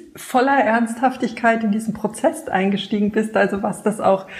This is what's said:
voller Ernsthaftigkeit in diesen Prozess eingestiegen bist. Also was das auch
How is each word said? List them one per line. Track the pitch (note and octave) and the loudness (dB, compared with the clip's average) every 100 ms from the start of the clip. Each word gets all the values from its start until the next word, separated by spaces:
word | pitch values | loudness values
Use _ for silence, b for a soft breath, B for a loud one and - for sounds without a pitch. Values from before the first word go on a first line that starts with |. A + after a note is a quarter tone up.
| - - | -16 -18
voller | - B3 C4+ C#4 | -2 2 4 4
Ernsthaftigkeit | G#3+ A#3 A3+ - C4+ - A#3+ - A#3 A3+ | 4 2 0 0 -2 0 -4 0 2 2
in | A3 | 0
diesen | G#3+ A3 | 0 -2
Prozess | - G#3 - D#4 D#4+ - | -4 -6 0 -2 -2 -2
eingestiegen | F#3 G3 G3+ - G#3 G#3 | 0 2 0 -2 -2 0
bist. | A3 A3 G3 | 0 0 0
Also | G3 G3+ | 0 0
was | G#3+ - | -4 -2
das | G#3+ G#3 | -2 0
auch | F#3+ F#3+ - | 2 2 -2